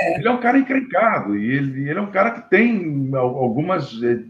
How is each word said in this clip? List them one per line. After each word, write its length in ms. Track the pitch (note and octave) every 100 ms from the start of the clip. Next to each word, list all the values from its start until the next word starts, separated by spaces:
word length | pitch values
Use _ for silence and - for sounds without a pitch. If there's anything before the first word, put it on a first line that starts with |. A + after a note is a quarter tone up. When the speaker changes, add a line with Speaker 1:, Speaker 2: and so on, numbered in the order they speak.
Speaker 1:
É. 180 | E3+ -
Speaker 2:
ele 100 | A3+
é 20 |
um 100 | A#3+
cara 180 | A#3 C4+
encrencado, 800 | C4+ C4+ - F3 A3+ E3 G2+ G#2
e 200 | A2 C#3
ele, 320 | C#3 C3 C#3+
ele 100 | F#3
é 40 |
um 80 | G3+
cara 200 | F#3 A3+
que 180 | A#3+ -
tem 600 | F#3+ A#3+ G#3 D#3+ C#3 C3+
al-, 240 | C3+ B2+ C#3
algumas, 640 | A#2+ A#2 F3+ F3+ C3+ A2+
eh, 180 | A#2+ A#2+